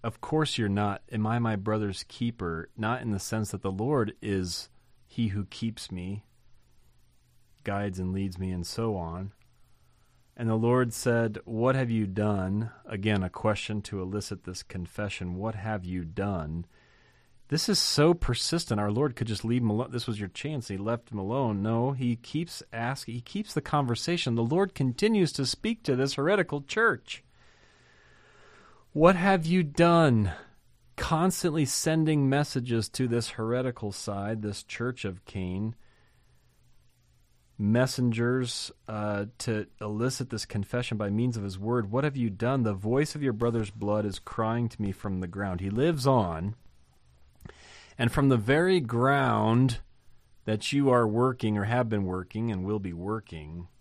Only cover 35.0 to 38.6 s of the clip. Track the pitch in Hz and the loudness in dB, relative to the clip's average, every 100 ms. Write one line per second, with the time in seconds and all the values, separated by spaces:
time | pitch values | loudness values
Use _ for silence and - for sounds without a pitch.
35 | 101 90 - 101 90 92 110 - - _ | -8 -8 -10 -6 -4 -2 -4 -8 -18 _
36 | _ _ _ _ _ _ _ - _ _ | _ _ _ _ _ _ _ -20 _ _
37 | _ _ _ _ _ - 104 117 127 - | _ _ _ _ _ 0 4 4 4 2
38 | 123 113 117 131 123 - | 0 2 2 0 -2 -6